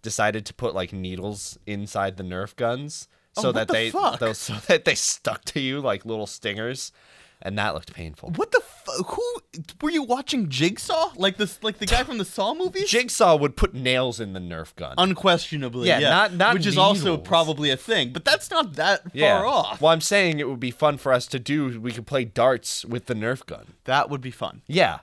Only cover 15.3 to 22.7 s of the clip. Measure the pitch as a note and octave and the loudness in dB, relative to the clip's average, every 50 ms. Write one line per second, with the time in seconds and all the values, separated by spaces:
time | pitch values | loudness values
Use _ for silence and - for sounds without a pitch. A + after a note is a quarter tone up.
15.3 | F3 E3 - - D#3+ D3 C3+ B2 A2+ B2 B2 F3+ D#3+ - D3 C#3 D#3+ F#3 G#3+ G3+ | 4 4 2 -4 -6 -6 -6 -6 -4 0 2 2 4 4 4 4 6 4 4 2
16.3 | F3 F3 F#3+ A3 G3 F3+ D#3+ G3+ - F#3+ F#3+ G3+ G3+ F#3+ D3 F#3+ E3 D3 - - | 2 2 4 4 4 4 2 2 4 6 6 6 4 4 2 0 0 0 0 2
17.3 | F#3+ E3 D#3+ D#3 D3+ C#3 D3+ D3 C3 - - - A3+ F#3 C3+ B2 B2+ E3+ - C#4 | 4 4 4 4 0 0 0 0 0 0 -2 0 0 0 0 -2 -4 -2 0 0
18.3 | D4+ D4+ - - F#4 E4 C#4+ F#3+ C#3 C#3+ D#3 F#3+ G3 - - F3 - C3+ D#3 C#3 | 0 0 0 -2 0 0 0 0 -2 0 2 2 2 0 -2 -8 -2 2 4 4
19.3 | G#2 - G3 B3 C#4+ G3 C#3 G2+ A2 - D3 D#3+ E3 D#3+ - - G#3 G3+ F#3+ E3+ | 4 4 2 2 2 0 0 -2 -2 2 4 4 4 4 2 2 2 4 4 4
20.3 | D#3 D3 C#3+ B2 C3+ A#2+ B2+ B2 - - D#3 D3 C#3+ B2+ - C#3 C3 B2 - - | 2 0 -2 -4 -4 -4 -6 -6 -2 2 2 2 2 2 2 2 2 2 2 -2
21.3 | - C3 A2+ - C#3+ D3+ C#3+ C3 A#2+ A2 A2 B2 A2 A#2+ A2 - C#3+ C3+ A#2+ G#2+ | -6 -6 -2 -2 -2 0 0 -2 -4 -6 -8 -8 -8 -8 -8 -2 -2 -2 -2 -2
22.3 | - A#2 A#2 C3 C3 A#2 - - | 2 4 4 4 4 2 -2 -6